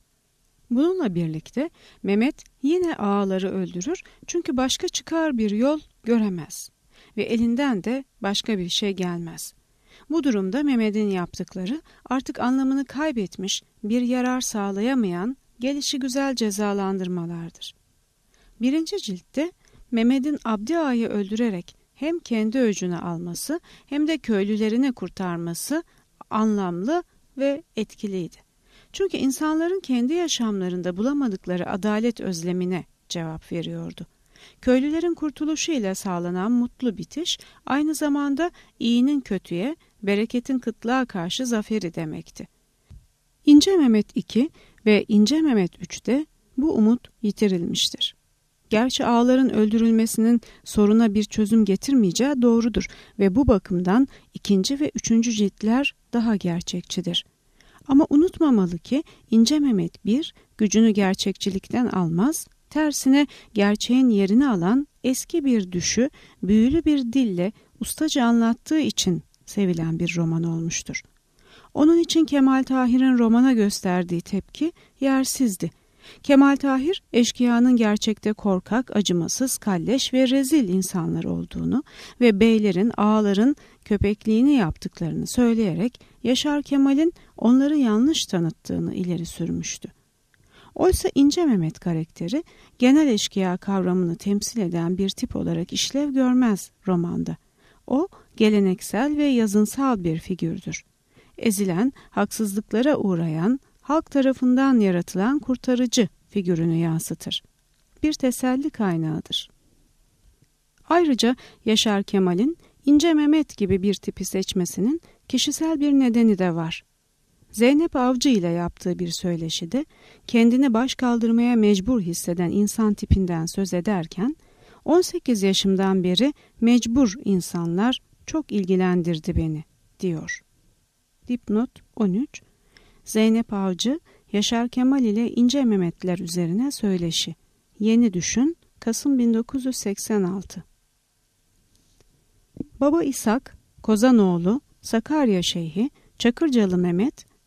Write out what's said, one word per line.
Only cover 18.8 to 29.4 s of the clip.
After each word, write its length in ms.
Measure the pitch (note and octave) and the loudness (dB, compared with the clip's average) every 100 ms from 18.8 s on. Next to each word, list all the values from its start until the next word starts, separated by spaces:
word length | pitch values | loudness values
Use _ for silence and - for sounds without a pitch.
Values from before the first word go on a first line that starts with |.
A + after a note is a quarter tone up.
| D#4+ G4+ | -2 -6
ciltte 560 | - F3+ _ C4+ E4+ - _ - - | -8 -10 _ -6 -6 -8 _ -20 -6
Mehmet'in 480 | A#3 A#3+ C4+ D4 D4 | 0 2 0 -2 -4
Abdi 340 | A3+ G#3+ A3 E4+ | -4 -4 -2 -2
Ağa'yı 300 | D4 A#3 A3+ | 0 -2 -2
öldürerek 680 | G#3 G3 G#3+ A#3 F3+ - - _ | -4 -4 -2 -2 -4 -10 -20 _
hem 240 | - D4+ E4+ | -8 -6 -6
kendi 400 | - A3+ A3 C4 | -4 -2 0 0
öcünü 400 | A#3 F#3+ F3+ F3 | 0 0 -4 -6
alması 640 | F3 E3+ F3 E3+ - E4 - - - | -6 -8 -10 -10 -8 -8 -10 -20 -8
hem 220 | C#4+ D4+ | -2 -2
de 100 | D#4+ | -2
köylülerini 720 | - G3+ G3+ G#3+ A3 A#3+ C#4 | -2 0 0 0 0 0 0
kurtarması 920 | - F3+ - F#3 E3+ E3+ E3+ - D#4 - _ _ - - | -2 -8 -8 -6 -6 -6 -8 -6 -6 -6 _ _ -20 -6
anlamlı 720 | G#3+ A3 G#3 F#3 F3 A3 F4 - _ _ C4 | -2 0 0 -2 -4 -2 -4 -6 _ _ -4
ve 240 | C#4 C#4+ - A3+ | -2 -4 -8 -10
etkiliydi. 600 | G#3 - G#3 F#3+ D#3+ - _ _ _ _ _ | -10 -8 -8 -6 -8 -12 _ _ _ _ _
Çünkü 240 | - F#4+ - | -4 -4 -2
insanların 640 | C4+ B3+ | -2 -2